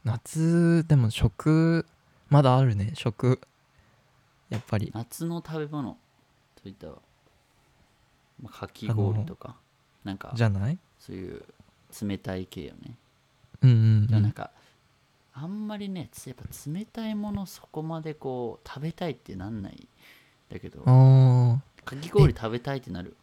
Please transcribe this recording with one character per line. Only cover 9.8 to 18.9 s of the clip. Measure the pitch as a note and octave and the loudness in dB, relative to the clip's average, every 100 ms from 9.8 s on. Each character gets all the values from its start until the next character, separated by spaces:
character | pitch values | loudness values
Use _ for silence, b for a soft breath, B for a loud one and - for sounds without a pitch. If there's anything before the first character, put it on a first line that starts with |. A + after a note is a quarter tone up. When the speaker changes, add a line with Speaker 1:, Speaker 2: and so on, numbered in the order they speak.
| _ _ | _ _
Speaker 2:
な | G2+ | -12
ん | F#2+ | -12
か、 | - | -8
Speaker 1:
じ | A#2 | -2
ゃ | A2+ | 0
な | G2 G#2 | 0 -4
い？ | F3+ _ _ | -6 _ _
Speaker 2:
そ | - | -16
う | F#2+ | -14
い | F2+ | -12
う | - - _ _ _ _ - | -14 -20 _ _ _ _ -8
冷 | G2+ G2 | -6 -6
た | - F#2 | -6 -8
い | |
系 | F2+ - C#2+ | -8 -12 -14
よ | |
ね。 | - - A#2 _ _ _ _ _ - | -16 -20 -20 _ _ _ _ _ 4
Speaker 1:
う | C3 | 6
ん | |
う | |
ん | |
う | A2+ A2 G#2+ | 6 6 6
ん。 | G#2+ | 4
Speaker 2:
で | |
も | A2 | 4
な | G#2 | 2
ん | |
か、 | - - b b b _ _ _ _ _ | 0 -14 b b b _ _ _ _ _
あ | B2+ | -14
ん | D#3+ G#3 G#3 | -10 -8 -8
ま | |
り | G#3 G3+ | -8 -10
ね、 | F#3 A#2+ | -10 -12
つ-、 | - C3+ | -14 -18
や | |
っ | B2 | -16
ぱ | - - C#3+ | -16 -14 -10
冷 | E3+ | -10
た | A3 - A3 | -10 -10 -6
い | |
も | G#3 G#3 | -6 -6
の | G3+ | -6
そ | F#3 - - | -8 -14 -14
こ | D#3 | -10
ま | D#3+ E3 | -8 -8
で | D#3 | -8
こ | D3+ C#3 B2+ A#2+ - | -10 -8 -6 -8 -10
う、 | - | -16
食 | - | -8
べ | D#3 | -8